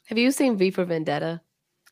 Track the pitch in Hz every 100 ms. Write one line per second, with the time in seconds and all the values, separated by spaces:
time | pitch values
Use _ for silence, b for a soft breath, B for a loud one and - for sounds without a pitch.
0 | - 226 247 269 269 214 185 185 180 165
1 | 156 147 160 165 - _ _ _ _